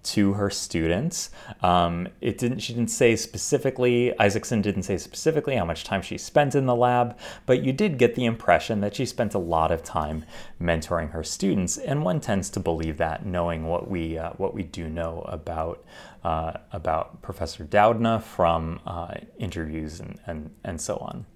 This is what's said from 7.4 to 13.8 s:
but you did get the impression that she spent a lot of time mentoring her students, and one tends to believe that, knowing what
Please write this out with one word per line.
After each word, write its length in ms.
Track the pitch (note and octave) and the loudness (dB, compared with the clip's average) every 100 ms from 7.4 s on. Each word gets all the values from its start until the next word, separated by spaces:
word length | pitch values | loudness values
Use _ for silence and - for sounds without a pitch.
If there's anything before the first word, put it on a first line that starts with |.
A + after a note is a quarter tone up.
| - | 2
but 180 | C3 | 2
you 80 | C3+ | 2
did 260 | C3+ G#3 C#3 | 2 0 4
get 180 | A#2 A#2 | 4 4
the 100 | A#2+ | 0
impression 560 | A2+ - E2+ - G#2+ | 2 4 4 4 -2
that 140 | G2+ - | -2 -2
she 100 | B2 | -4
spent 280 | - A2 | -2 -2
a 60 | G2+ E2+ E2 | 0 0 2
lot 160 | D#2+ | 2
of 100 | E2 | 0
time 440 | - E2+ D2+ D#2 D2+ - - - | -2 -4 -2 -4 -8 -14 -14 -4
mentoring 520 | E2+ E2 - E2+ D#2+ | 0 0 0 -2 -2
her 120 | D#2+ | -6
students, 540 | D#2 - F#3+ G2+ F2+ - | -6 -2 0 2 0 -2
and 260 | - C#3+ | -2 0
one 160 | E3+ D#3+ | 0 0
tends 300 | - G2 F2+ | 0 -2 -2
to 100 | - | -2
believe 380 | E2+ D#2+ D#2+ D#2+ | 0 0 -2 -2
that, 280 | D#2+ D#2+ - | -2 -2 -4
knowing 400 | F2+ E2+ E2 D#2+ | -2 0 -2 -2
what 240 | E2+ | -2